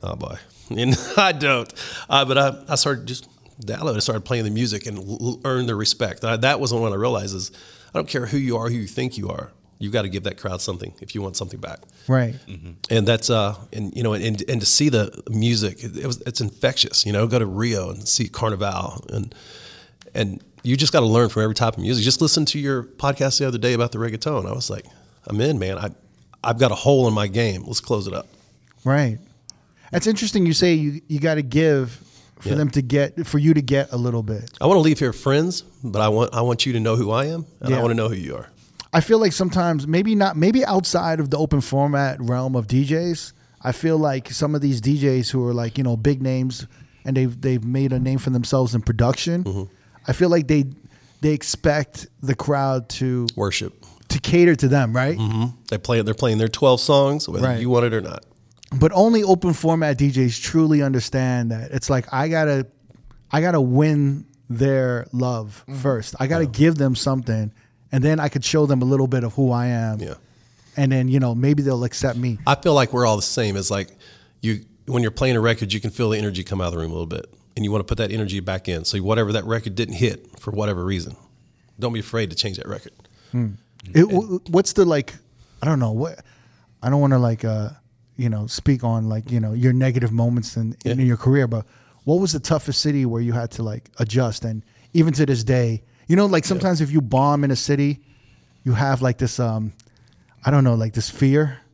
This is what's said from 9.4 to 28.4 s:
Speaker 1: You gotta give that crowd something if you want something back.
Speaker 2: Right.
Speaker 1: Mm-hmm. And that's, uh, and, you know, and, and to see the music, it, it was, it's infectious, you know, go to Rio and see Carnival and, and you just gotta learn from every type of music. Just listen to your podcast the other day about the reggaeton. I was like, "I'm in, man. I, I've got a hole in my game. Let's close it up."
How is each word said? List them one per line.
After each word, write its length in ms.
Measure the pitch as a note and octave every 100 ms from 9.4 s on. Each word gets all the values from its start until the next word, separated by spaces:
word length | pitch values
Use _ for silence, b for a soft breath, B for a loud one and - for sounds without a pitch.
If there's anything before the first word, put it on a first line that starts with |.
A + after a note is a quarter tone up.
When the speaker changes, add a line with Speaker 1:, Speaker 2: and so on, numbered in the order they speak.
| - _ _ _
Speaker 1:
You 120 | G2+
gotta 180 | A2 G2+
give 160 | F#2+
that 120 | G2 F#2+
crowd 240 | G2 F#2
something 340 | - F#2 F2 -
if 140 | G2
you 80 | G#2+
want 140 | G2 F#2
something 240 | F#2+ -
back. 180 | - - - b -
Speaker 2:
Right. 260 | C3 A#2+ C3 -
Speaker 1:
Mm-hmm. 240 | F#2+ E2+ F2 -
And 160 | A2+ G#2+
that's, 220 | A2+ -
uh, 240 | A#2 G2+ G#2 -
and, 220 | - G2+
you 80 | -
know, 120 | A#2
and, 280 | G#2+ A2+ G#2+ -
and 100 | A#2
to 60 | G2+
see 220 | - D3+
the 340 | A#2+ G2+ - -
music, 540 | A2 A2+ A#2 G#2 -
it, 140 | A#2 -
it 80 | C3+
was, 140 | A#2
it's 180 | - A#2
infectious, 640 | A2 - B2+ C3 - - G#2+
you 60 |
know, 140 | G#2 A#2
go 120 | A#2+
to 60 | G#2+
Rio 440 | F#2+ A#2 G#2+ F2
and 180 | F#2 G#2
see 180 | - A#2
Carnival 760 | - A2+ G2+ G2+ F#2+ F#2 - -
and, 240 | G#2+ - B B B B B B B -
and 280 | - G#2 F#2+ - _
you 140 | A#2+ C3
just 160 | D3
gotta 140 | E3 A2+
learn 220 | A2+ A#2
from 140 | -
every 120 | A2
type 200 | G#2+ A#2
of 60 | G#2+
music. 220 | F#2 B2
Just 160 | G#2+ B2
listen 240 | D#3 - D3
to 120 | D3+
your 240 | C#3 C3+
podcast 540 | A#2+ - C#3 C#3 C3+ -
the 80 | C#3
other 120 | A#2+
day 160 | A#2+
about 180 | A#2+ A#2
the 60 | A2
reggaeton. 480 | A#2 A2 D3+ C#3+ F#2
I 20 |
was 160 | A#2 B2
like, 160 | G2+ - b b b -
"I'm 140 | G2+
in, 180 | C3 C#3
man. 200 | F#2+ F#2+
I, 120 | G2+ - _ _ _ _
I've 160 | A#2+ A#2
got 120 | B2+
a 20 |
hole 320 | G#2 C3 C#3 B2
in 40 |
my 120 | G#2+ G#2
game. 380 | G2+ A#2 F#2 -
Let's 140 | A#2
close 260 | - A2+ F#2+
it 80 |
up." 120 | F#2 - _